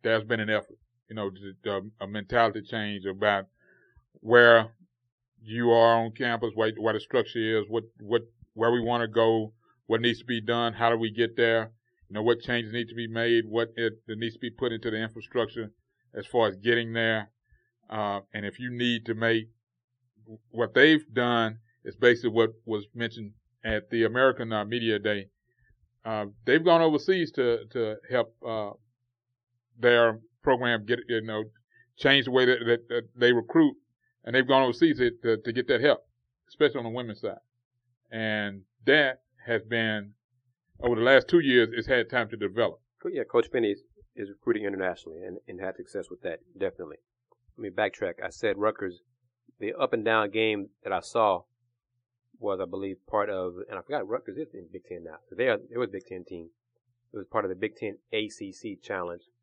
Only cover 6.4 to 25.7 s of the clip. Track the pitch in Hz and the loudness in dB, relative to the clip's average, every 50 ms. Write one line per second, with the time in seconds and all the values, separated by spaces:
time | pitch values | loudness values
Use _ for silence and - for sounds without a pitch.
6.4 | 117 113 101 107 110 113 110 110 107 110 107 107 - _ - 123 110 - - 117 | -4 -6 -2 -2 -2 -2 -2 -2 -2 -2 -2 -2 -6 _ -2 -2 -2 -2 -4 -4
7.4 | 110 110 113 110 104 104 110 117 113 113 _ _ 107 101 113 120 120 _ _ _ | -2 0 0 -2 -2 -2 -6 -6 -6 -6 _ _ -6 -2 -2 -2 -2 _ _ _
8.4 | - _ _ 107 110 117 120 123 113 117 120 120 117 110 107 113 113 113 113 113 | -20 _ _ 0 2 2 2 2 0 0 0 0 -2 0 2 4 4 4 4 2
9.4 | 110 107 _ _ _ _ _ _ _ - 113 113 117 123 117 113 - - 120 113 | 0 -4 _ _ _ _ _ _ _ -2 -2 2 2 0 -2 -2 -4 -6 -6 -4
10.4 | 107 107 117 117 117 117 110 110 117 117 117 113 113 110 107 120 117 113 113 - | -2 -2 -2 0 0 -2 0 2 2 2 4 2 0 -4 0 0 -2 -2 2 2
11.4 | 120 117 113 113 110 110 _ _ _ _ _ _ _ _ 98 104 107 117 120 117 | 2 4 4 2 0 -2 _ _ _ _ _ _ _ _ -8 -2 2 2 2 2
12.4 | - - 123 120 113 104 110 120 120 120 120 117 117 110 113 113 117 117 117 117 | 0 -4 -4 -4 -4 -4 -6 -6 -6 -6 -8 -10 -8 -6 -4 -2 0 2 2 2
13.4 | 110 110 107 117 117 113 113 117 117 113 107 - _ - 110 107 117 117 113 113 | 2 0 -2 -2 -2 -2 -4 -4 -4 -4 -4 -6 _ -12 -8 -6 -6 -8 -6 -6
14.4 | - 120 113 - 135 123 113 107 104 120 107 110 113 113 113 117 104 - - 123 | -10 -10 -6 -4 -4 -4 -4 -4 -6 -6 -4 -4 -6 -6 -8 -14 -20 -6 -4 -4
15.4 | 113 110 - 117 110 107 _ _ _ _ _ _ _ _ _ - 98 - - 123 | -4 -4 -6 -12 -12 -12 _ _ _ _ _ _ _ _ _ -14 -14 -2 0 2
16.4 | 113 104 95 95 101 120 117 117 117 113 113 117 113 113 110 110 104 101 _ _ | 2 2 0 -2 0 0 2 2 0 -4 -4 -2 0 0 0 -2 -4 -8 _ _
17.4 | _ _ _ _ _ _ _ _ _ _ 107 107 104 104 101 101 98 _ - 107 | _ _ _ _ _ _ _ _ _ _ -6 -6 -4 -4 -4 -6 -8 _ -12 -10
18.4 | 104 101 - - 123 123 123 120 123 120 120 113 110 - 113 110 113 113 113 113 | -10 -10 -10 -10 -12 -10 -6 -2 -2 -2 -2 -2 -4 -6 -4 -2 0 0 0 0
19.4 | 110 113 _ _ _ _ _ _ _ _ _ _ _ _ _ _ _ _ 110 - | -2 -6 _ _ _ _ _ _ _ _ _ _ _ _ _ _ _ _ -20 -20
20.4 | _ _ - 113 120 110 - 127 135 156 160 151 151 _ 113 123 120 120 120 117 | _ _ -4 -4 -4 0 4 6 8 8 6 4 2 _ -2 -2 0 0 2 0
21.4 | 113 110 113 113 _ _ _ _ _ - - - - 123 120 113 - 120 104 117 | 0 -2 -4 -10 _ _ _ _ _ -16 -8 4 4 4 4 4 0 -2 2 2
22.4 | 113 110 113 _ _ 113 110 104 101 _ _ 120 117 113 113 117 110 101 107 _ | 2 2 0 _ _ -8 -8 -8 -8 _ _ -8 -8 -8 -8 -10 -16 -16 -16 _
23.4 | _ _ _ _ _ 113 110 107 107 _ - 117 113 110 113 123 131 135 123 - | _ _ _ _ _ -4 -4 -4 -4 _ 0 0 0 2 2 2 2 2 2 0
24.4 | 123 113 113 107 104 104 117 120 117 113 107 104 104 107 104 101 98 95 _ _ | -6 -6 -4 -4 -4 -4 -6 -4 -2 0 -2 0 0 -2 -2 -2 -6 _ _ _
25.4 | _ _ _ _ _ _ | _ _ _ _ _ _